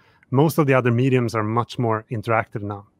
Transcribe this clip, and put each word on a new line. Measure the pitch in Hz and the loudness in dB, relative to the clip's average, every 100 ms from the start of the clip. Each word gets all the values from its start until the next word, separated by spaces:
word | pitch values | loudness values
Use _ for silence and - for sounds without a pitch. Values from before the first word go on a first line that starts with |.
| _ _ _ | _ _ _
Most | 127 160 - | 2 2 2
of | 139 | 2
the | |
other | 131 120 | 2 2
mediums | 117 131 127 117 | 2 2 2 0
are | 113 | -2
much | 107 113 110 - | -2 -2 -4 -4
more | 117 110 - | -2 -2 -4
interactive | 110 107 110 107 117 | -8 -2 -2 -2 -8
now | 101 101 98 _ | -10 -12 -16 _